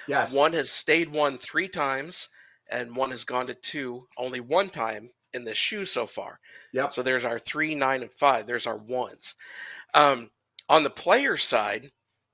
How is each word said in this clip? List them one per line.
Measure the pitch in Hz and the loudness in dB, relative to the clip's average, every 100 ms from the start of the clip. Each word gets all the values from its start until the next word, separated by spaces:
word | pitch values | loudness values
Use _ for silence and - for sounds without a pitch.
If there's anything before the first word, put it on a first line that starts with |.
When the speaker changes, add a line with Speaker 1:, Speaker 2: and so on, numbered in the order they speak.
| - | -4
Speaker 1:
Yes. | 139 117 | 0 0
Speaker 2:
One | 135 151 | 4 4
has | 165 127 | 4 -2
stayed | - - 160 165 | -4 2 2 2
one | 151 147 131 | 2 0 0
three | - 156 185 | -6 -4 -4
times, | 175 139 135 151 - - _ - _ - | -2 -2 -2 -6 -12 -16 _ -20 _ -8
and | 123 120 | -6 -6
one | 120 131 | -2 -2
has | 123 | -4
gone | - 123 127 | -4 -4 -4
to | |
two | 120 - 156 131 123 127 - | -6 -8 -6 -6 -8 -14 -8
only | 127 127 | -8 -6
one | 120 160 196 | 0 2 2
time | 170 113 107 117 _ _ | -2 -4 -4 -12 _ _
in | 127 | -10
the | 120 | -6
shoe | 107 - 214 | -4 -4 -4
so | 185 - 110 | -4 -4 -4
far. | - 98 - _ - - | -6 -10 -12 _ -20 -8
Speaker 1:
Yep. | 127 143 | -4 -2
Speaker 2:
So | - | -2
there's | 127 131 120 | 0 0 0
our | 117 | -4
three, | - 151 156 | -6 -4 -4
nine, | 151 135 135 | 0 0 0
and | 117 | -4
five. | - 143 123 107 | 2 4 4 0
There's | 120 120 | -4 -4
our | 107 | -6
ones. | 107 123 120 - - - - - - - - | -6 -4 -4 -8 -18 -18 -18 -16 -14 -16 2
Um, | 151 147 131 113 _ _ _ - | 6 6 6 -2 _ _ _ 4
on | 156 | 6
the | 143 | 6
player | - - 226 277 170 | -2 4 4 4 0
side, | - 120 104 107 135 _ _ _ _ | 0 0 0 -4 -8 _ _ _ _